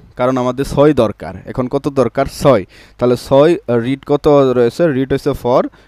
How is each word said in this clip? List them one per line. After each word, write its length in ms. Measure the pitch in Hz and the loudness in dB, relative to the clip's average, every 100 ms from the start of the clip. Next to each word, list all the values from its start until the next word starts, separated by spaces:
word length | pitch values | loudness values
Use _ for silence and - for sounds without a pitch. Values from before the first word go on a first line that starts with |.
| - - | -12 -4
কারণ 220 | 123 131 | -2 0
আমাদের 280 | 123 123 135 | -2 -4 -2
ছয় 280 | 135 147 | 2 2
দরকার। 420 | 135 110 - 80 92 - | 4 0 -4 -14 -14 -10
এখন 220 | - 123 | -6 -4
কত 200 | 143 147 | -4 -2
দরকার? 380 | 139 117 - 139 | -2 -2 -2 -4
ছয়। 400 | - 147 117 - - - - | -2 2 2 0 -14 -20 -4
তাহলে 200 | 123 123 | -2 -2
ছয়, 380 | - 139 156 170 | 0 2 4 2
আহ, 200 | - 120 | -2 -2
রিড 240 | 117 135 - | -2 -6 -4
কত 220 | 143 156 | 0 2
রয়েছে? 600 | 143 131 123 120 - 170 | 4 4 2 0 0 0
রিড 260 | 127 131 | 0 -2
হচ্ছে 200 | 139 143 | -4 -4
ফোর, 360 | 131 120 135 269 - | -4 0 0 -2 -8